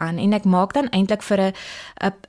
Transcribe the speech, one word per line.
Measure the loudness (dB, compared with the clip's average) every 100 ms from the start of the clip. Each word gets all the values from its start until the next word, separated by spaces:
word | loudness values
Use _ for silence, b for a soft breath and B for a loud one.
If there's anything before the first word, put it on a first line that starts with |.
aan | -6 0
en | 0
ek | 2 4
maak | 2 2
dan | 0 0
eintlik | 0 0 0
vir | 0 0
'n, | 0 -2 B B B -6
'n, | -4 -4